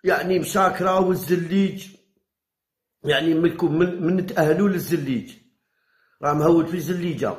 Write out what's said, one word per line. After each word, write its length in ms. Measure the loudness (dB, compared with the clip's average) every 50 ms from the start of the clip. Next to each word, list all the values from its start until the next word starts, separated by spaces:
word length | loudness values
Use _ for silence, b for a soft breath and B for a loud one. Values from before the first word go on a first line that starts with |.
| 0
يعني 360 | 0 0 0 0 0 0 0
مشاكرة 600 | 0 0 0 2 2 2 0 0 0 0 2 2
والزليج، 880 | 2 2 0 -2 0 0 0 0 0 0 2 2 2 0 -2 -8 -14 -16 -20 _ _ _ _ _ _ _ _ _ _ _ _ _ _ _ _ _ _ _ _ _ -4
يعني 300 | -2 -2 0 2 2 2
منكم 440 | 2 2 0 0 0 -2 0 0
من, 280 | 0 -2 -2 -4 -4 -2
من 100 | 0 0
نتأهلوا 540 | 0 -2 -2 0 0 2 2 2 2 2 0
للزليج. 640 | 0 -2 -2 -2 -4 -2 -2 -2 -4 -4 -4 -8 -18 -20 _ _ _ _ _ _ _ _ _ _ _ _ _ _ _ _
راه 120 | -2 -2 0
مهود 320 | 2 4 4 4 4 2
في 140 | 0 -4 -6
زليجة. 540 | -4 -4 -4 -4 -4 -4 -4 -2 -4 -4 -4